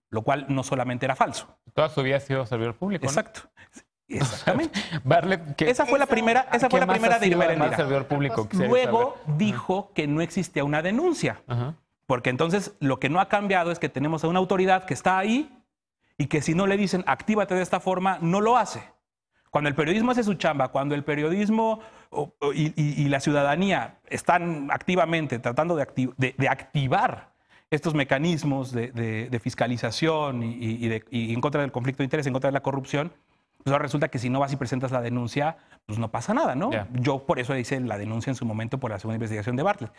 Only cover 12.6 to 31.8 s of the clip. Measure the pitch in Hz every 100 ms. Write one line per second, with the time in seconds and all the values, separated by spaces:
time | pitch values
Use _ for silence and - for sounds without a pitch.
12.6 | 190 - 139 131 135 180 196 208 202 185
13.6 | 170 170 147 131 151 160 160 180 185 190
14.6 | 190 185 185 139 190 185 208 247 302 -
15.6 | _ _ _ _ _ - 143 151 143 165
16.6 | 196 196 196 180 160 135 - 214 190 185
17.6 | 175 185 190 185 190 175 165 196 220 240
18.6 | 202 113 - _ _ _ _ _ _ 147
19.6 | 147 143 151 214 240 247 208 180 170 143
20.6 | 131 143 143 143 143 147 156 190 208 220
21.6 | 226 220 - - - - 147 - 143 143
22.6 | 151 - 147 147 143 139 151 143 143 156
23.6 | 196 151 113 - - - - 175 170 151
24.6 | 139 156 - 180 160 165 151 117 123 123
25.6 | 170 160 131 - 127 - 127 - 131 135
26.6 | - 147 131 180 240 107 - _ _ _
27.6 | - 151 165 151 135 135 170 160 147 135
28.6 | 123 120 123 120 113 110 123 117 127 -
29.6 | 120 120 120 - 160 156 147 123 113 120
30.6 | 113 117 113 110 - 117 113 117 147 147
31.6 | 139 123